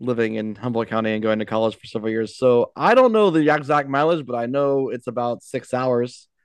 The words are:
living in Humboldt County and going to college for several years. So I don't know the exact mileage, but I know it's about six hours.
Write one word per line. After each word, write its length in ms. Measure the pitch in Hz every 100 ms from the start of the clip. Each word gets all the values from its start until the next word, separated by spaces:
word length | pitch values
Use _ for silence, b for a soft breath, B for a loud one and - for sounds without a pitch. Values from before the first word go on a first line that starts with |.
living 360 | 123 117 113 110
in 180 | 107
Humboldt 340 | 104 123 113 110
County 240 | 110 110
and 100 | 107
going 180 | 110 110
to 40 |
college 320 | 107 110 110 107
for 100 | -
several 240 | 110 110
years. 260 | 110 107 -
So 360 | 127 120 -
I 200 | - 170
don't 180 | 240 254
know 180 | 220 202
the 240 | 160 151
exact 340 | 151 135 147 139
mileage, 360 | 135 160 170
but 100 | 123
I 120 | 120 120
know 420 | 139 139 139 127
it's 180 | 120 -
about 360 | 120 120 110
six 320 | - 131 -
hours. 540 | 127 131 120 123 - _ _